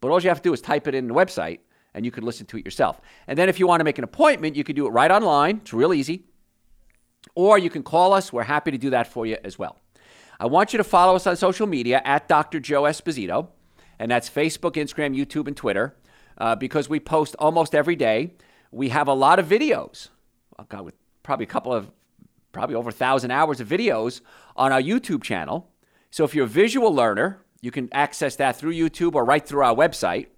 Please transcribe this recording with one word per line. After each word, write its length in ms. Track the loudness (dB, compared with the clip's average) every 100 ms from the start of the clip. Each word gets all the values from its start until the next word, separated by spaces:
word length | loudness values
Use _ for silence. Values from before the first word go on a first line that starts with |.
But 100 | 2
all 120 | 2
you 60 | 2
have 100 | 0
to 100 | 0
do 40 |
is 60 | -2
type 240 | -2 -4 -2
it 80 |
in 140 | -4 -2
the 60 |
website, 440 | 0 0 0 -8 -8 _ _ _
and 120 | -10
you 80 | -8
can 120 | -6
listen 220 | -8 -10 -12
to 100 | -14
it 80 |
yourself. 360 | -12 -2 -2 -2 _ -20 -8
And 100 | 0
then 120 | 0
if 100 | 2
you 80 | 2
wanna 180 | 4
make 140 | 2 -2
an 60 |
appointment, 520 | -8 2 2 2 -2 -6
you 80 |
can 120 | -6 -4
do 100 | 0
it 40 |
right 200 | 4 4
online. 460 | 4 4 2 2 0
It's 160 | -6
real 200 | 0 2
easy. 320 | 2 -2 -8 _ _ _ _ _ _ _ _ _ _ _
Or 240 | 0 6 6
you 100 | 4
can 140 | -6
call 320 | -2 2 4
us. 180 | 4 0
We're 120 | -6
happy 260 | -2 -2 -2
to 80 | -4
do 120 | -2
that 180 | -2 -2
for 180 | -6 -6
you 100 | -6
as 140 | -10 -12
well. 180 | -12 -12 _ _ _ _ _ -6
I 80 | 0
want 260 | 2 2
you 60 | 0
to 60 |
follow 320 | 2 4 6 4
us 100 | 2
on 100 | 0
social 300 | 0 0 -2
media, 340 | -2 0 0
at 220 | 2 -2 2
Doctor 340 | 2 2 -6
Joe 240 | -2 0
Esposito, 640 | 2 0 -6 -6 -4 -4 -6 _ _ _ _ _
and 120 | -2
that's 200 | -2 -2
Facebook, 460 | -2 -2 -2 -6 -6
Instagram, 380 | -8 -4 -4
YouTube, 320 | -4 -4 -6 -8
and 80 | -6
Twitter, 400 | -4 -2 -2 -6 _ _ _ -6
uh, 160 | -2
because 340 | -2 -2 -4 -2
we 100 | -4
post 380 | -2 -2 -2 0
almost 360 | 0 2 0
every 220 | 0 0 0
day. 380 | 2 0 -2 _ _ _ _
We 180 | -6 -4
have 180 | -2 0
a 60 |
lot 260 | 4 4 4
of 80 | 4
videos. 640 | 2 2 -2 -4 -16 -20 _ _ _ _ _
Oh, 60 | -18
God, 200 | -16 -16
with 80 | -20 _ _
probably 220 | -6 -4
a 40 | -4
couple 260 | -6 -4
of, 160 | -4 -6 _ _ _ _ _ _
probably 220 | -8 -6
over 140 | -4 -6
a 40 |
thousand 400 | -2 0 0 0
hours 280 | 0 0 -2
of 80 | -4
videos 540 | -2 0 0 -2 -6 _ -20 -20 -2
on 160 | 2
our 80 | 2
YouTube 420 | 2 -2 -2 -6
channel. 480 | -4 -6 -4 -8 -10 _ _ _ _
So 140 | -2
if 100 | 0
you're 120 | 0 0
a 20 |
visual 420 | 2 2 4 2
learner, 540 | 4 2 2 -2 -4 _ _
you 100 | -10
can 200 | -8 -6
access 440 | -2 -2 0 -6 0
that 200 | -2 -2
through 160 | -6
YouTube 420 | -2 -2 0 0
or 120 | 0 2
right 200 | 2 0
through 160 | 0
our 120 | 2
website. 540 | 4 2 2 -4 -4 -8